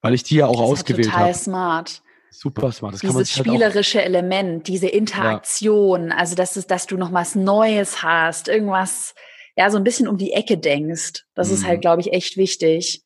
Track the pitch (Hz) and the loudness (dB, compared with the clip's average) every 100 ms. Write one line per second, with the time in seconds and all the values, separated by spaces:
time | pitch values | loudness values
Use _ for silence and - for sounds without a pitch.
0 | 110 120 - 151 139 120 117 139 - 117 | 2 0 2 4 4 4 2 0 0 2
1 | 110 175 175 175 - 185 180 165 170 - | 2 4 2 0 -4 -4 -2 -2 -4 -16
2 | _ _ _ - 139 - 135 113 104 98 | _ _ _ -10 -8 -2 -2 -2 -10 -6
3 | 190 - - - - 233 220 196 202 214 | -2 0 0 0 0 2 2 2 0 0
4 | 185 185 180 190 190 165 160 185 180 208 | 2 0 0 -2 -2 -4 -4 -2 0 2
5 | 214 208 190 107 - - 214 208 202 180 | 0 -2 -2 -2 -4 -2 2 4 4 2
6 | 165 - 175 175 180 196 185 180 - 190 | 0 -2 -2 -2 -2 -4 -4 -4 -2 -6
7 | 180 180 170 202 190 208 220 214 196 - | -2 -2 -2 -2 2 4 4 2 -2 -4
8 | 165 165 160 160 - 220 202 190 190 - | 0 2 2 -2 -2 0 0 -2 -2 -6
9 | - - - - - - 190 208 196 240 | -10 -14 -20 -20 -10 0 2 4 0 0
10 | 220 196 190 196 214 180 156 143 151 165 | -2 0 -2 -4 0 0 0 0 -2 -6
11 | - - _ - 190 190 185 170 175 170 | -8 -12 _ -4 0 0 0 0 2 2
12 | 185 180 - 190 190 - 165 160 175 - | 2 -2 -4 -2 -2 2 2 2 -2 -8